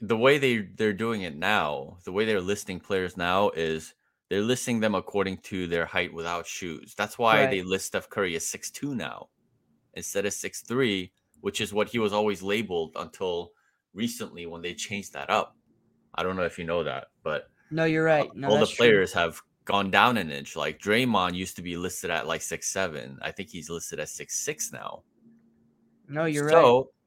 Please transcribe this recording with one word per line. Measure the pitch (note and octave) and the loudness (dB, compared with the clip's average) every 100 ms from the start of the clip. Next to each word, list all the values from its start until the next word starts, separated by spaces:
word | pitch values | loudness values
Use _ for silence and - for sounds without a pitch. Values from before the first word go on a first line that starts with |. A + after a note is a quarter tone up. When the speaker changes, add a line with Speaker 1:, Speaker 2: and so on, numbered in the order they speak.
Speaker 1:
the | G2+ A2+ | -2 4
way | C3 D3 | 6 6
they, | C3+ A#2 | 4 2
they're | F#2+ - A2 | -2 0 0
doing | G2 A2+ A2 | 2 0 -2
it | F2+ D2 | -4 -2
now, | F#2 G#2 D#2 C#2+ C#2+ F#2 | 2 2 2 -2 -8 -12
the | - | -4
way | F#2 | 0
they're | A2 G#2 | 2 0
listing | F2+ G2+ - F2+ | 0 -4 -6 -10
players | - G2 F#2 F2+ | -4 -2 -2 -2
now | F2 F#2 G#2 | 0 4 2
is | - D#2+ D#2+ - - _ _ - | 2 -2 -4 -8 -18 _ _ -4
they're | F#2+ | 0
listing | A2 B2 - A#2 | 0 0 0 0
them | A2 G2 | 2 0
according | - G2+ F#2+ F#2 | -2 -2 -2 -4
to | - F#2+ F2+ | -6 -6 -2
their | E2+ E2 | -2 0
height | F#2 F2+ | -2 -2
without | D#2+ E2+ F2 E2 | -4 -6 -6 -8
shoes. | - F2+ D2+ - - | -10 -10 -10 -10 -6
That's | G#2 - | -4 2
why | A#2 G#2+ | 4 6
Speaker 2:
Right. | A2 | 6
Speaker 1:
they | G2 | 0
list | F2+ F#2 - | 0 -2 -2
Steph | G2 - | -6 -4
Curry | - F#2+ | -2 -2
as | E2 | -2
six | - - - | -6 -8 -10
two | - C#3+ B2 | -10 -8 -6
now | C#2+ G1+ - _ _ _ _ _ _ | -8 -10 -18 _ _ _ _ _ _
instead | - - G2 G2+ | -12 -6 -4 -2
of | |
six | - - - | -4 -8 -10
three, | - B2 B2+ G2 F2+ _ _ _ | -4 0 2 0 -4 _ _ _
which | G2+ - | -6 -4
is | G#2+ | -2
what | G#2 G2+ | -2 0
he | A#2 | 0
was | G#2+ | 2
always | G#2 G#2+ F#2+ | 2 2 0
labeled | F#2+ G#2+ G2+ F2 D#2+ - | 0 -2 -2 -4 -4 -6
until | E2 - F#2 F2 F2 _ _ _ _ | -12 -6 -4 -4 -6 _ _ _ _
recently | F#2 A#2 - G#2+ F2 E2+ | -6 -6 -6 -12 -12 -12
when | E2 | -10
they | F2 | -10
changed | E2+ - G2+ F#2+ | -10 -8 -8 -10
that | D2 D2 | -8 0
up. | G#2+ - _ _ _ _ _ _ | 0 0 _ _ _ _ _ _
I | - | -4
don't | F2+ | -2
know | F#2 | 0
if | F2 - | -2 -4
you | |
know | E2 E2+ | -4 -2
that, | D2+ C2 - _ | -2 -6 -10 _
but | D2+ D2+ - _ - | -6 -6 -6 _ -8
Speaker 2:
No, | D#3 | 0
you're | E3 D#3+ | 2 4
right. | D#3+ D#3 - | 4 4 2
No, | - - | -2 2
Speaker 1:
all | |
the | A2 | 4
Speaker 2:
that's | A2 | 4
true. | - A#2+ | 6 6
Speaker 1:
players | G#2 F2+ | 6 4
have | - E2+ D#2+ - _ - | 2 0 -2 -16 _ -2
gone | G2+ G2 | 0 4
down | G2 A2+ A#2+ | 8 8 6
an | E2 | -2
inch. | C#2+ C#2+ - | -6 -10 -6
Like, | D2+ D#2+ | -6 -4
Draymond | G2+ A2 B2+ G#2+ F2+ | 0 2 4 2 2
used | F2+ F#2 - | 0 -6 -8
to | |
be | F2 E2+ | -8 -6
listed | F2+ - F2 | -6 -6 -4
at, | E2+ C2 | -2 -2
like, | E2 | -4
six | - E2 - | -4 -8 -6
seven. | G2 F#2+ D2 B1 C2+ | -2 -4 -4 -12 -12
I | D2+ | -10
think | - G2 | -10 -12
he's | F2+ D#2 | -12 -10
listed | E2+ - C#2+ | -10 -8 -8
at | D2+ | -8
six | - - - | -10 -10 -8
six | - D3+ - | -6 -6 -8
now. | - - - _ _ _ _ _ _ _ _ _ _ - | -10 -12 -14 _ _ _ _ _ _ _ _ _ _ -10
Speaker 2:
No, | D3 | -2
you're | D#3+ D3 D3 | 0 2 6
right. | |
Speaker 1:
So, | E3 C3+ B2 C3+ _ | 8 10 8 4 _